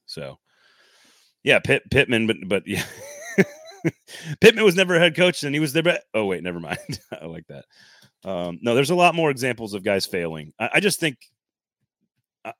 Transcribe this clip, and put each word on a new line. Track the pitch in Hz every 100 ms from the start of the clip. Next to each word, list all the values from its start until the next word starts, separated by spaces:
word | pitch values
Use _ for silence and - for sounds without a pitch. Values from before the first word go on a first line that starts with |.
| -
So, | - 69 - _ _ _ _ _ _ _ _ _ _
yeah, | - 120
Pitt-, | - 135 -
Pittman, | 131 131 117 113
but, | 113 92
but, | 95 -
yeah. | 104 - - - - - -
<laughs> | - - 659 - 165 - - - 160 147
Pittman | 214 226
was | 214 170
never | 180 170
a |
head | 175 156
coach, | 180 -
and | 147
he | 147
was | 156
their | 147
be-, | 165 170 -
oh, | 110 101
wait, | 87
never | 90 87
mind. | 78 90 - 104 -
<laughs> | -
I | 82
like | 82 80
that. | 71 - _ - _ _ _
Um, | 95 90 87 85
no, | 120
there's | 120 139
a | 175
lot | 175
more | 165 156
examples | 131 127 113 110
of | 98
guys | 101 98 -
failing. | 92 85 80 76 -
I, | 113
I | 156
just | 196 -
think, | 160 123 _ _ _ _ _ _ _ _ _ _ _ _
I, | 113